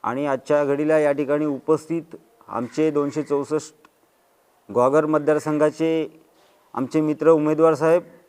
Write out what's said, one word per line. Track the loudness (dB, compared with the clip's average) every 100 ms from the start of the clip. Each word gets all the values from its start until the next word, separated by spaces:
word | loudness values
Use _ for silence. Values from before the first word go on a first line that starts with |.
आणि | -6 -6 -4
आजच्या | -4 0 0 2
घडीला | -2 2 2
या | 2
ठिकाणी | 0 -2 -2 -2
उपस्थित | -4 -2 -2 -2 -8 -8 -20 _ _ -10
आमचे | -8 -6 -2 0
दोनशे | 0 -2 -4
चौसष्ट | -4 -4 -2 -6 -8 _ _ _ _ _ _ _ _ _ -6
गुहागर | 0 2 2 2
मतदारसंघाचे | 0 2 0 0 0 0 0 -2 -2 -4 -12 _ _ _ _ _
आमचे | -8 -2 0
मित्र | 0 0 4
उमेदवार | 4 2 2 2
साहेब | 2 2 2 -2 -20